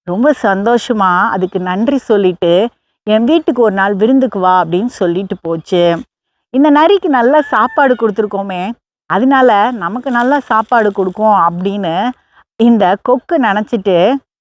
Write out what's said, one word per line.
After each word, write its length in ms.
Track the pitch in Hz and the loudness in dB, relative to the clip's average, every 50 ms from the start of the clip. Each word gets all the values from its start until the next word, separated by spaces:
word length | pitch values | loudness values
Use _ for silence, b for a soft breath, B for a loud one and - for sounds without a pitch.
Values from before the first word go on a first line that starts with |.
| _ | _
ரொம்ப 300 | 175 180 208 254 302 285 - | -8 -4 0 0 0 0 0
சந்தோஷமா 840 | - 202 190 196 202 233 240 226 - - 226 208 190 185 175 180 208 226 | -2 -2 -2 0 0 0 0 0 -2 -4 -2 0 0 0 2 0 0 -2
அதுக்கு 320 | - 190 185 180 - 185 | -2 -4 -4 -4 -6 -6
நன்றி 380 | 180 180 180 202 233 202 285 254 | -6 -4 -4 -2 -2 -2 -2 -2
சொல்லிட்டு, 680 | - - 208 202 196 185 175 - 180 170 170 185 226 240 - _ _ _ _ _ | -2 0 0 2 2 0 -2 -2 0 0 2 2 0 -2 -6 _ _ _ _ _
"என் 220 | _ 208 214 220 233 | _ -2 0 0 2
வீட்டுக்கு 380 | 247 320 330 - - 247 247 | 2 2 2 0 0 0 0
ஒரு 120 | 226 214 190 | 0 0 0
நாள் 200 | 196 190 202 208 | 0 -2 -2 0
விருந்துக்கு 440 | 185 214 247 269 269 254 233 - 196 | 0 0 2 2 2 0 0 -2 -2
வா" 260 | 185 185 185 185 165 | 0 2 2 2 0
அப்படின்னு 220 | 160 170 185 226 | 0 -2 -4 -4
சொல்லிட்டு 500 | 247 - - 196 170 170 190 196 190 185 - | -4 -4 -4 -2 -2 -2 -4 -6 -6 -8 -8
போச்சு. 600 | - 165 165 160 - - 190 175 175 170 170 170 - - _ _ _ _ _ _ _ _ | -6 -6 -8 -8 -4 -2 0 2 2 2 0 -2 -6 -14 _ _ _ _ _ _ _ _
"இந்த 200 | - 262 294 302 | 0 2 2 4
நரிக்கு 360 | 285 294 320 381 403 370 - | 4 4 4 4 2 2 2
நல்லா 340 | 330 269 247 233 254 302 311 | 0 0 2 2 2 2 2
சாப்பாடு 540 | 285 - 254 214 226 247 - 302 285 254 247 | 2 0 0 0 0 0 0 0 0 2 0
கொடுத்துருக்கோமே, 760 | - 233 214 190 220 214 196 208 196 202 196 185 180 185 220 233 - _ _ _ _ _ | 0 -2 -2 -2 -4 -4 -4 -6 -8 -8 -8 -8 -8 -8 -8 -10 -12 _ _ _ _ _
அதனால 640 | - 160 196 254 269 277 269 254 247 208 202 214 254 | -2 0 0 2 2 4 4 4 4 4 2 2 0
நமக்கு 400 | 247 208 170 175 208 247 - 277 | -2 -4 -6 -8 -8 -8 -6 -4
நல்லா 300 | 240 240 240 254 294 277 | -2 0 0 0 0 -2
சாப்பாடு 520 | - - 226 220 226 - 247 233 214 208 | -2 0 -2 -2 0 0 0 0 0 0
கொடுக்கும்" 440 | 202 202 185 180 185 214 214 220 208 | 0 -2 -4 -4 -4 -2 0 2 2
அப்படின்னு 760 | 185 165 175 175 175 185 202 202 208 190 165 165 185 226 254 b b b b b b b _ _ | 2 2 0 -2 -2 -4 -4 -4 -4 -4 -4 -4 -4 -4 -4 b b b b b b b _ _
இந்த 400 | - 226 240 233 208 196 175 202 - | 0 2 2 4 4 2 2 0 0
கொக்கு 380 | - 247 254 254 - - 349 302 | 0 -2 -2 -2 -2 -2 -2 0
நினைச்சிட்டு 720 | 247 208 196 214 208 - 247 202 190 196 180 170 180 226 277 269 - _ _ _ | 0 0 0 -2 -2 -4 -6 -4 0 0 2 2 2 2 0 -2 -6 _ _ _